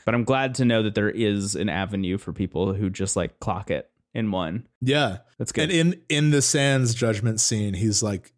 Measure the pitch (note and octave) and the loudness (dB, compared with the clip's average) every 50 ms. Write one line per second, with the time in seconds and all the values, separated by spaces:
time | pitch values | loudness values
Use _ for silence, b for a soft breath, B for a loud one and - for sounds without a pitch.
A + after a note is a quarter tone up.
0 | b A2+ A#2 A#2+ A2+ A#2+ C3+ C3 C3+ C3 B2 - B2+ A#2+ A#2 A2 G#2+ G#2 G#2 G#2+ | b 0 0 0 2 2 2 2 0 0 0 0 2 2 4 2 2 0 0 0
1 | G#2 G#2 - A2+ A2+ G#2 G2+ G2+ G2 G2+ - D2 G2 G2 D2+ F#2 G2 F#2 G#2 F#2+ | 0 0 0 0 0 0 0 0 -2 -2 -2 -2 -2 -2 -2 -2 -2 -2 -2 -2
2 | F#2+ F2+ F#2 G2 - F#2+ D#2 - F#2+ F2+ - E2 F#2+ F#2+ F#2+ G2 G#2 F#2 F#2+ - | -2 -2 -2 -4 -4 -6 -6 -4 -4 -4 -2 -2 -2 0 0 -2 -2 -2 -2 -2
3 | F#2+ F#2+ - G2 E2+ - - - - - F2+ F#2 - - E2 - - _ _ _ | -4 -2 -2 -2 -2 -4 -6 -8 -6 -6 -4 -4 -4 -4 -4 -4 -6 _ _ _
4 | _ _ - A#2 A2 G#2+ F#2+ F#2 F2 D#2 F#2 A#2+ - _ _ - B2+ C3 C#3+ D3+ | _ _ -6 -4 -2 -2 -2 -2 -2 -4 -6 -8 -10 _ _ -4 -2 0 2 2
5 | C#3 G#2+ F#2 - - b b b B2 - - C#3+ D#3 E3+ F#3 E3 E3 F3 F3+ - | 0 0 -2 -6 -12 b b b -8 -6 -4 -2 -2 2 2 2 4 2 2 0
6 | - - D#3 D3 D3+ D3+ D3 C#3+ C3+ - - D3 C#3 C#3 C3+ C3 B2+ A#2 A#2 - | -4 -2 0 2 4 4 4 4 4 2 2 2 4 4 4 4 2 0 0 2
7 | A#2+ A2+ A2 G2+ A#2 A2+ A2 G#2+ - - A#2 G#2+ G#2 G#2 F#2+ F2 A2+ A2 G#2 - | 2 0 2 2 0 -2 0 0 0 0 0 0 -2 -2 -2 0 0 2 2 2
8 | A2 G#2 G2+ F2+ - - _ | 0 -2 -2 -4 -8 -12 _